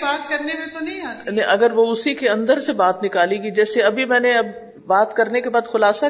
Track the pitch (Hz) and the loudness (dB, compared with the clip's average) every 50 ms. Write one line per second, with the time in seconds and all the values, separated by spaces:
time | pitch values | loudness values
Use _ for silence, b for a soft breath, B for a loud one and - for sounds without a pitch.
0 | 294 285 285 302 285 285 302 285 294 302 320 320 320 320 320 330 311 349 381 392 | -2 -2 -2 -4 -4 -6 -6 -4 -4 -6 -6 -6 -8 -10 -10 -10 -10 -8 -8 -8
1 | 339 254 233 - - - 202 220 - - 190 202 233 240 214 220 226 233 226 226 | -10 -10 -12 -10 -8 -4 -2 0 2 2 4 4 2 2 4 2 2 2 0 -2
2 | - 294 277 - 269 226 208 214 226 233 277 285 - - 254 202 185 185 185 - | -2 -2 -2 0 0 0 0 2 2 2 0 2 0 -2 0 2 2 2 2 0
3 | 208 190 - 185 175 185 202 208 202 214 180 208 214 214 214 240 202 208 208 254 | -4 -2 0 0 2 2 0 -2 -4 -2 0 0 0 2 2 2 2 2 2 0
4 | 262 240 247 240 247 247 240 233 220 208 - - - - - - - - 190 196 | 0 0 2 2 2 2 2 2 0 -2 -6 -14 -18 -20 -20 -12 -2 2 2 2
5 | 214 214 - - 226 214 233 247 247 254 226 233 233 - - 220 214 202 214 - | 2 2 0 0 0 0 -2 -2 -2 0 0 -2 0 0 0 2 2 2 2 2
6 | 294 | -2